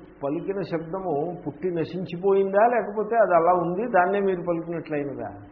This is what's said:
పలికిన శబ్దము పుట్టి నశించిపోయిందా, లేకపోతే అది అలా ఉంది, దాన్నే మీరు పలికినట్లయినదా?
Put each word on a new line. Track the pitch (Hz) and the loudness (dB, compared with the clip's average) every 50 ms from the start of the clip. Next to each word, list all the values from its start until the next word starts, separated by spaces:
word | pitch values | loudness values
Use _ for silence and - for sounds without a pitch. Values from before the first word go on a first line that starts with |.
| - - - - 139 | -18 -20 -14 -8 -6
పలికిన | 139 147 165 165 190 196 202 | -4 -4 -4 -4 -6 -6 -6
శబ్దము | 180 - 165 165 165 160 165 190 196 180 156 139 151 175 180 175 - | -6 -4 -6 -6 -6 -6 -8 -6 -4 -2 -2 -2 -2 -4 -6 -8 -8
పుట్టి | 147 135 - - 185 | -10 -10 -6 -4 -4
నశించిపోయిందా, | 175 170 156 156 - 180 185 - 170 170 180 196 196 196 196 196 190 202 | -2 -2 -4 -4 -4 -8 -8 -8 -6 -2 2 2 4 4 2 2 4 4
లేకపోతే | 214 240 247 226 196 202 202 220 208 208 226 | 4 4 4 2 -2 -2 -4 -4 -4 0 4
అది | 233 214 185 180 | 4 4 6 6
అలా | 165 165 170 - | 4 6 6 4
ఉంది, | - 339 165 175 180 226 247 226 | 4 2 0 -2 -2 -2 2 4
దాన్నే | 185 180 180 196 202 | 4 4 4 2 0
మీరు | 196 196 190 175 165 | 2 0 0 0 -2
పలికినట్లయినదా? | 175 170 165 160 160 175 165 151 - 151 147 143 139 131 120 117 101 95 98 101 - | -2 -2 -2 -2 -6 -6 -8 -6 -4 -4 -4 -4 -4 -6 -8 -10 -10 -10 -14 -16 -20